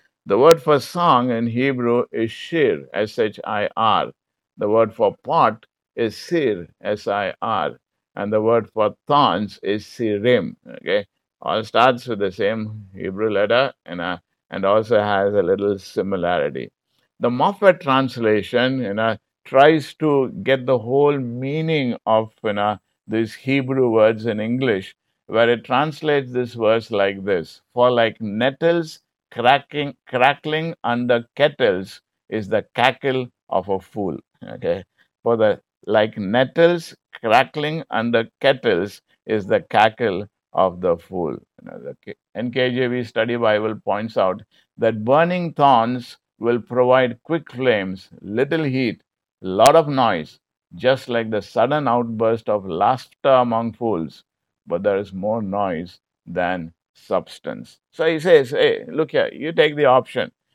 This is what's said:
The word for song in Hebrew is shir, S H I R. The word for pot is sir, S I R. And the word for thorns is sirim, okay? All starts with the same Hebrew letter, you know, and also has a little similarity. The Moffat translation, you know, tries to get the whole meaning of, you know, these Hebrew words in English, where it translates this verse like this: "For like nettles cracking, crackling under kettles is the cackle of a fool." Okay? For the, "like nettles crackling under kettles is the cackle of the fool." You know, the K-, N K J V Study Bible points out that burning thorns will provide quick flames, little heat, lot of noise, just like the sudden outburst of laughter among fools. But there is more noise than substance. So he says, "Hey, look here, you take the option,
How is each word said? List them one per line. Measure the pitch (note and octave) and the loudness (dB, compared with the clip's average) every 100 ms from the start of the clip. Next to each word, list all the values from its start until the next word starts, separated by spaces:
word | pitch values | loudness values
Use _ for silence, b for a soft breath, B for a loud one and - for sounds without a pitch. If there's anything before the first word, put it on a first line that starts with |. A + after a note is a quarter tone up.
| _ _ - | _ _ -2
The | G2 | 4
word | D3 D#3 | 4 4
for | D3+ C#3+ | 2 0
song | - F3 F3 B2+ B2+ | 0 -2 2 2 2
in | A#2 A#2 | -2 -4
Hebrew | A#2 C#3 B2+ A#2+ A#2+ - | -2 -2 -2 0 0 -2
is | A#2+ A2+ | -4 -6
shir, | - - E3 B2+ D#2 C#2 | -6 -6 0 0 0 -4
S | F#2+ A2 - | -6 -4 -2
H | G#2+ F#2+ - | -4 -4 -8
I | G#2+ G2+ - | -4 -4 0
R. | A2 F#2 B1 - _ _ _ - | 2 2 -2 -8 _ _ _ -8
The | G#2 | 0
word | A2+ A2 G#2+ | 2 2 0
for | G#2 - | -2 -2
pot | - D#3+ A#2+ A2 _ _ _ - | -4 2 2 0 _ _ _ -4
is | A2+ G2+ | -4 -4
sir, | - E3+ C3 F#2+ E2 _ | -4 -2 0 -2 -8 _
S | G2+ G#2+ - | -8 -6 -4
I | G2+ F#2+ - | -4 -4 -6
R. | A2+ G#2 D2 A#1+ _ _ _ G2 | -4 -2 -4 -6 _ _ _ -10
And | G2+ | -4
the | G#2+ | 0
word | A2 A#2 G#2+ | 2 0 0
for | A2 G#2 - - | -2 -2 -4 0
thorns | D3 B2 F2 G#2 - | 2 2 0 -4 -8
is | - G#2 - | -6 -6 -6
sirim, | - A2+ G#2 A#2 A#2+ E2 - B1 | -6 -4 0 2 0 0 -12 -20
okay? | A#1+ - G2+ G2+ _ _ _ | -14 -4 -4 -4 _ _ _
All | - G2+ | -6 -4
starts | A2 A2+ B2 B2 B2 | -2 2 2 2 -6
with | G#2 | -4
the | G2+ | -4
same | F#2+ G2+ A2+ A2 G#2+ G2 F#2+ | -2 -4 -2 -6 -10 -16 -10
Hebrew | F#2+ F#2+ A2 | -8 -4 -2
letter, | G2 G#2 A#2 C3+ - - | 0 2 2 0 -4 -14
you | F2 | -8
know, | F2 F2 _ _ _ | -6 -8 _ _ _
and | F#2+ F#2+ | -2 2
also | G#2+ A2 A2 | 2 4 2
has | G#2 G2+ G2+ G#2 | 2 2 2 0
a | |
little | F2 F#2+ G2+ F#2+ | 2 0 0 -4
similarity. | - - F#2+ F#2+ F2 F2 D2 C2 A1+ _ _ _ _ _ | -6 -6 -4 -2 -2 0 -2 -6 -12 _ _ _ _ _
The | A#2+ | -4
Moffat | B2 E3+ G3 G3+ F3+ | 0 -2 2 2 2
translation, | C#3 C3 C3 A#2+ A2 G#2+ G2 A#2+ B2+ C3 | 0 0 0 -2 0 0 0 0 0 -2
you | G#2+ | -4
know, | G#2 A2+ A2+ _ _ | -2 -2 -4 _ _
tries | - C3 D3 D#3+ C#3 - | 0 6 8 6 0 -4
to | D#3 C#3+ B2+ - | 0 0 0 -4
get | G2+ C3 B2 | -2 -2 0
the | B2+ | -2
whole | A2+ C#3 D3 C#3+ | 0 2 2 0
meaning | B2 A#2+ C3+ D3+ D#3+ D#3 B2+ A2 - | -4 -8 -6 -4 -2 -2 -2 -4 0
of, | A2 A2 _ | 0 0 _
you | A2 | -6
know, | G#2 G#2 G2+ _ _ - | -2 -2 -4 _ _ -6
these | A2+ A2 - | -4 -4 -6
Hebrew | C3+ C#3 B2+ C3+ B2 | -2 -2 0 0 2
words | A2 A2 A2+ A2+ | 4 4 4 -4
in | G#2+ | -4
English, | A2 B2 C3 G2 F#2+ - _ _ - | -4 -2 0 -2 -4 -18 _ _ -4
where | A2 A#2 | 2 4
it | A#2 A2+ | 2 0
translates | B2+ D#3 C#3+ D#3 C#3+ B2+ | -2 0 -4 -2 -2 -2
this | B2 A#2+ | -4 -6
verse | A#2 G#2+ A2+ A2 | -2 0 0 0
like | G#2+ G2 G2 F#2+ | 0 0 -2 -2
this: | F#2 D#2+ - _ | -2 -4 -16 _
"For | B2 B2 | 0 2
like | A#2+ A2+ - | 4 0 -2
nettles | G#2+ G#2 B2+ C3+ E3 E3+ D#3 - _ _ _ | -8 -2 -2 0 0 0 -2 -12 _ _ _
cracking, | A2 A#2 C#3 - D3 C#3+ - - | 0 2 2 0 -8 -8 -10 -8
crackling | B2+ C3 C#3 D3+ D#3 E3 - A#2 | 0 0 0 -4 -6 -6 -6 -4
under | A#2+ B2 A#2+ A#2 - | -2 0 0 -2 0
kettles | D3 C#3 A#2 F#2 F#2+ - _ _ _ | 0 2 0 0 -6 -16 _ _ _
is | A2 G2 | -8 -4
the | G#2+ - | -4 -4
cackle | - B2+ B2 C#3 C3 B2+ _ _ | 0 0 0 -4 -4 -6 _ _
of | F#2+ F#2+ | -4 -2
a | F#2+ | -6
fool." | - A2 F#2+ D2 - _ | -6 -8 -6 -8 -12 _
Okay? | G1+ A1 E2+ F2+ - _ _ _ | -18 -8 -4 -4 -6 _ _ _
For | A#2 A#2 | -2 2
the, | G#2+ - _ _ - | 2 0 _ _ -2
"like | G#2+ A2 A2 | 0 0 -2
nettles | F#2+ A#2 C3+ - E3+ F3 - - _ | -2 0 0 4 2 2 -6 -20 _
crackling | - A#2 A#2 B2+ D3+ D3 D#3+ - | -8 2 2 2 -4 -6 -6 -4
under | A2 A#2 A#2 A#2 _ | -4 0 0 -2 _
kettles | C#3 C3+ B2 F2 G2+ - _ _ - | 0 2 0 0 -2 -8 _ _ -4
is | G#2+ G2 | -4 0
the | G#2+ | -2
cackle | - A2 A2 - A#2 F2+ G#2 _ _ | 0 2 2 2 -2 -2 -8 _ _
of | - F#2+ F2 | 0 0 0
the | F2+ E2+ | -2 -2
fool." | - F#2 D#2+ | -4 -6 -6
You | A1+ - _ G1+ | -6 -14 _ -20
know, | - | -16
the | C#2 - | -16 -16
K-, | - - _ | -18 -20 _
N | G2+ B2 | -8 -6
K | B2+ B2+ | 0 0
J | B2 B2 | 0 -2
V | B2 | -2
Study | A#2 A#2 A#2 A#2+ | -4 -2 -2 0
Bible | A2+ G#2+ A2 A2 | 2 2 0 -6
points | - G2+ A2+ B2 | -4 -4 -4 0
out | F#2+ F#2+ - _ _ - | 0 -2 -10 _ _ -2
that | A2+ A2+ | -2 0
burning | G#2+ C#3+ E3+ F3+ E3+ | 2 2 2 -2 -4
thorns | D3 C#3 A#2+ A2+ B2 A#2+ - _ _ | 2 4 4 2 -4 -10 -20 _ _
will | A#2 A#2+ | 0 0
provide | - B2 B2 C3 B2 A#2 | -2 0 4 4 2 -4
quick | - D#3+ - | -6 -6 -6
flames, | A#2+ C3 G#2+ F#2+ F#2 - - | -2 2 2 -2 -8 -14 -18
little | F#2+ G#2+ C#3+ D#3+ | -8 -4 -2 -2
heat, | D3 C3 B2 - _ _ _ _ | -2 -2 -2 -4 _ _ _ _
lot | F#2+ F#2+ B2 D#3+ | -4 6 8 8
of | D3 | 4
noise, | C3+ A#2 F2+ D#2 _ _ _ _ F2 | 2 2 0 -6 _ _ _ _ -2
just | A#2+ C3 - | 0 0 0
like | A#2 A2 | -4 -2
the | G#2+ | -4
sudden | - A#2+ B2 D3+ C3+ | -4 0 0 0 0
outburst | A#2+ A#2 A2 A2+ A2+ - | 0 -2 -2 -2 -2 -2
of | G#2 F#2+ | -4 -4
laughter | E2+ G#2+ B2+ - _ C#3+ | 0 0 0 -6 _ 2
among | C3 A#2+ A2+ A#2 | 4 2 -2 -4
fools. | G#2+ A#2 F2+ D2+ - _ _ _ _ - | -6 -4 -4 -6 -12 _ _ _ _ -8
But | F2 | -2
there | G2+ G2 | 0 -2
is | G2 | -4
more | F#2+ G#2 A2+ | -6 -4 -4
noise | G2+ G2+ G2 E2 F2+ - _ _ - | -4 -4 -2 -4 -10 -16 _ _ -10
than | F2 F2 F#2 E2 - _ | -4 -4 -4 -8 -16 _
substance. | _ - F#2+ - - - G#1 A#1+ _ _ | _ -4 -4 -4 -12 -12 -12 -16 _ _
So | - D#3+ | -2 -2
he | D#3+ | 0
says, | E3+ D#3+ B2 | 4 4 4
"Hey, | C#3+ C#3+ - - | 0 0 0 -4
look | C#3+ D#3+ | -6 -2
here, | C#3+ G2+ | 0 -2
you | - C#3+ | -4 -4
take | E3 D3+ D3 | 0 0 2
the | C#3 | 4
option, | C3 B2 B2+ F#2+ _ _ | 4 2 -6 -6 _ _